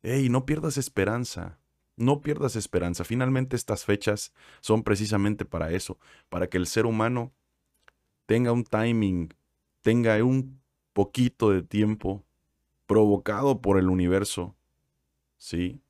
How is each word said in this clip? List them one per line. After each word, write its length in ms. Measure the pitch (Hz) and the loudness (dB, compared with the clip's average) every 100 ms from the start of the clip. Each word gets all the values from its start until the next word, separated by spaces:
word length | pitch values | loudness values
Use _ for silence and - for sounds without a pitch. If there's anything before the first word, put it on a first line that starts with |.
Ey, 260 | - 135 131 | -2 0 2
no 160 | 127 | 0
pierdas 320 | 131 151 156 139 | 0 -2 -2 -4
esperanza, 800 | 131 - 95 117 123 - 87 - _ _ _ - | -4 -2 -2 -2 -6 -10 -12 -16 _ _ _ -2
no 240 | 120 143 | 0 0
pierdas 340 | 147 151 139 | -2 -2 -2
esperanza. 500 | 110 - 90 87 87 | -4 -2 -2 -2 -4
Finalmente 520 | 95 120 127 131 131 123 | -4 -2 0 0 -2 -6
estas 300 | - 104 - | -4 -6 -2
fechas 480 | 101 - 104 - _ - - | 0 0 -4 -8 _ -20 -18
son 220 | - 113 | 0 0
precisamente 640 | 104 101 104 104 101 107 - | 2 0 0 0 0 -2 -6
para 240 | 85 80 | -6 -4
eso, 280 | 90 - 92 _ - _ | -4 -6 -14 _ -20 _
para 200 | 90 90 | -6 -2
que 100 | 90 | -2
el 80 | 87 | -2
ser 180 | - | 0
humano 480 | 113 110 113 123 120 _ _ _ _ _ _ _ _ _ - | 0 0 -2 -2 -6 _ _ _ _ _ _ _ _ _ -2
tenga 260 | 113 120 | 2 2
un 120 | 120 | 0
timing, 680 | 113 107 113 117 101 90 82 - _ _ _ _ | 0 0 0 2 0 0 -4 -10 _ _ _ _
tenga 420 | - 117 117 107 | 2 2 4 4
un 380 | 120 131 135 135 _ _ _ | 4 2 -2 -12 _ _ _
poquito 580 | - 101 - 123 _ 110 | -2 -2 2 0 _ 2
de 120 | 95 | 2
tiempo 640 | 85 104 107 107 95 98 - _ _ _ _ _ _ | 0 0 0 0 -6 -8 -12 _ _ _ _ _ _
provocado 760 | 107 107 101 104 104 139 131 | 4 6 4 0 0 0 0
por 160 | 98 98 | 2 2
el 100 | 95 | 4
universo, 680 | 92 87 95 101 - 92 - _ _ _ _ _ _ _ _ | 2 2 0 0 -6 -8 -12 _ _ _ _ _ _ _ _
¿sí? 420 | - 87 90 131 | -8 -4 -4 -8